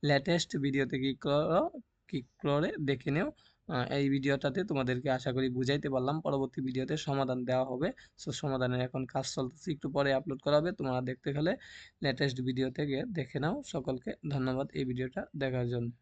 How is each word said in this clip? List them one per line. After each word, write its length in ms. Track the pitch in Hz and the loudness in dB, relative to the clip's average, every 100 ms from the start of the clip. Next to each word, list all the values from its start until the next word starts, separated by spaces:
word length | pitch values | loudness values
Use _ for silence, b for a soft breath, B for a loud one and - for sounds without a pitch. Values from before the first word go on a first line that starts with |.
লেটেস্ট 460 | 147 139 139 170 - - | 4 2 4 0 2 -2
ভিডিওতে 400 | 139 139 135 135 | 0 2 0 0
ক্লিক 200 | 135 131 | -2 -2
করো, 420 | 143 143 160 170 320 330 - _ | 0 2 4 2 2 -4 -18 _
ক্লিক 220 | _ 160 123 _ | _ -8 -8 _
করে 300 | 151 143 170 427 | 0 2 2 0
দেখে 300 | 143 135 - | 0 0 0
নিও। 180 | 147 196 - b b - | 0 0 -6 b b -6
আহ, 180 | 127 123 | -2 0
এই 160 | 139 139 | 2 2
ভিডিওটাতে 520 | 139 135 139 143 131 | 2 2 2 0 -2
তোমাদেরকে 440 | 185 143 127 127 127 | 0 0 2 0 0
আশা 200 | 127 135 | 0 0
করি 160 | 127 131 | 0 0
বুঝাইতে 400 | 123 127 143 143 | 0 2 2 2
পারলাম। 260 | 135 127 151 | 0 0 0
পরবর্তী 400 | 156 139 135 135 | 0 0 -2 -2
ভিডিওতে 340 | 131 127 131 151 | -4 -2 -2 -2
সমাধান 420 | - 139 135 127 | -2 0 0 0
দেওয়া 200 | 123 127 | 0 0
হবে। 240 | 131 127 165 269 B _ | 2 0 -2 -4 B _
So, 120 | - | -8
সমাধানের 480 | 131 147 131 127 127 | -4 -2 0 2 2
এখন 220 | 127 131 127 | 0 -2 -4
কাজ 200 | 135 131 | -4 -4
চলতেছে, 360 | - 131 - - | -2 -4 -4 -6
একটু 140 | 151 151 | -4 -2
পরে 200 | 139 139 | 0 4
আপলোড 280 | 135 135 135 | 2 2 -4
করা 140 | - 147 | 4 4
হবে। 140 | 165 | 4
তোমরা 280 | - 139 127 | -2 -2 0
দেখতে 260 | 127 123 - | -2 -4 -4
হলে 200 | 139 160 247 B B B _ | 0 0 0 B B B _
লেটেস্ট 340 | 147 123 139 127 | -2 2 0 0
ভিডিও 280 | 127 127 131 | -2 0 0
থেকে 260 | 131 147 135 233 | 0 -2 -2 -2
দেখে 280 | 175 131 147 | -4 -4 -2
নাও। 160 | 147 254 - | -2 -2 -4
সকলকে 440 | 170 131 131 - - 156 | -6 -2 -4 -4 -8 -2
ধন্যবাদ 360 | 143 131 127 139 | 0 0 0 -2
এই 120 | 151 | -2
ভিডিওটা 360 | 131 127 127 - - 156 | -2 -2 -2 -4 -8 -4
দেখার 300 | 135 127 123 | -2 0 0
জন্য। 200 | 123 120 120 | 0 -2 -6